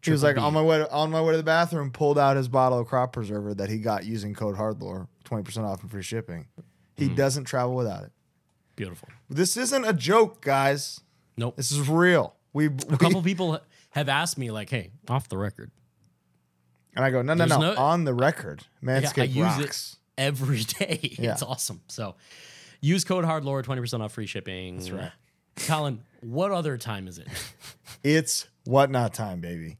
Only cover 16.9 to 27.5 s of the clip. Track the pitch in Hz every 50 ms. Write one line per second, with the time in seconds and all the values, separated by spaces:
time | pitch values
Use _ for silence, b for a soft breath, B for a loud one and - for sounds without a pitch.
16.9 | _ - 127 135 127 127 120 135 160 170 170 - 151 139 156 170 - - 131 147
17.9 | 165 175 165 143 123 120 127 143 - - - 90 73 - - _ _ _ - 127
18.9 | 131 135 135 143 - 143 127 131 131 131 165 175 165 135 147 139 - - - -
19.9 | - _ _ _ _ - 135 139 147 127 135 139 143 113 110 - - - 202 190
20.9 | 160 - - - - - 117 117 110 - - 117 127 - - - 107 - _ _
21.9 | - - 113 98 87 B B B B B B B B B B B B B - 143
22.9 | 180 190 165 - 190 185 170 165 160 156 139 139 139 135 123 117 139 127 120 117
23.9 | - 117 107 107 - - 110 98 - 101 92 - 95 92 92 92 90 92 92 92
24.9 | 92 95 95 85 - _ _ _ _ _ _ _ _ - - - 165 156 151 143
25.9 | 127 110 - _ _ _ - 117 117 143 180 202 196 180 165 151 135 117 - 120
26.9 | 110 98 95 92 87 82 78 - - - - -